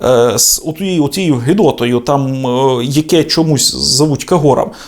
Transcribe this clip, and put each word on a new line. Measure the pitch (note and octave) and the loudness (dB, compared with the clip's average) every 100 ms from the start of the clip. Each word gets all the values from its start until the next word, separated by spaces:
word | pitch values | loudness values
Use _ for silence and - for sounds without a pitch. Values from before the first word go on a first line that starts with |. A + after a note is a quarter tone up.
е, | B2 A#2+ A#2+ A2 | 0 2 2 2
з | - - E3+ | 0 -2 -4
отією, | D#3 G3 F3 | -6 -2 0
отією | C#3+ F#3+ F3 B2 | 0 0 0 0
гидотою, | B2 G3+ E3+ A#3 A#2+ A#2+ | 0 2 2 2 0 0
там, | B2 C#3 C3 C3 B2+ | 0 -2 -2 -4 -2
е, | B2 C3+ B2 | 0 0 0
яке | B2+ C#3+ D#3 E3 | -2 -2 2 2
чомусь | - E3 D#3+ C3+ - B1+ | 2 0 0 0 0 -2
зовуть | A2+ B2+ D3+ C3+ | -2 0 0 0
Кагором, | - F3+ C#3+ B2 - - | -2 0 2 2 -2 -8